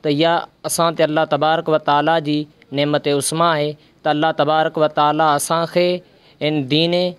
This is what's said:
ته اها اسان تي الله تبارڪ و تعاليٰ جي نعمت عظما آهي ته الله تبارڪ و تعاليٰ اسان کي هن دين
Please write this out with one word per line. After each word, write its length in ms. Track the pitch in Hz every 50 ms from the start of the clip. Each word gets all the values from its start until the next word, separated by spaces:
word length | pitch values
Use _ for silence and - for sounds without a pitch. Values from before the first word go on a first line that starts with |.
ته 80 | - 156
اها 380 | 147 143 160 165 170 170 - - _ _ _
اسان 300 | 156 - - 170 170 160
تي 80 | 143 160
الله 220 | 147 151 156 160
تبارڪ 440 | 151 151 143 147 156 160 165 160 -
و 80 | 156 151
تعاليٰ 420 | - - 143 143 147 156 165 165
جي 280 | 151 147 151 151 151 147 _ _ - _ 135
نعمت 340 | 139 147 147 147 147 147 147
عظما 460 | 143 143 139 - 156 160 170 170 160
آهي 200 | 151 147 147 151 - _ _ _ _ _
ته 80 | 156
الله 200 | 151 151 156 160
تبارڪ 460 | 156 156 147 143 156 156 156 160 160 165
و 100 | 156 151
تعاليٰ 480 | 151 156 147 147 151 151 160 156 147
اسان 300 | 143 - - 165 165 170 160 -
کي 240 | 180 175 180 180 180 175 _ _ _ _ _ _ _
هن 220 | 147 151 151 151 139 127
دين 220 | 147 151 165 170 175 175 180 180 175